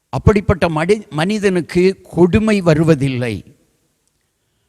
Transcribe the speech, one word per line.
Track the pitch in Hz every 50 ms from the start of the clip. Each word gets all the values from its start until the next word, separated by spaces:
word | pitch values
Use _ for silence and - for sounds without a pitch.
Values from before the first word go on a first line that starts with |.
| _ _
அப்படிப்பட்ட | - 131 - - 214 214 190 - 208 156 190 170
மடி-, | 156 151 165 175 214 226 202 -
மனிதனுக்கு | - 151 160 190 214 214 190 202 185 175 151 - - 175 180 190 190 -
கொடுமை | - - - 156 180 175 165 220 214 220 214 202
வருவதில்லை. | 175 170 156 147 165 151 160 131 135 139 131 120 123 120 107 90 - _ _ _ _ _ _ _ _ _ _ _ _ _ _ _ _ _ _ _ _ _ _ _ _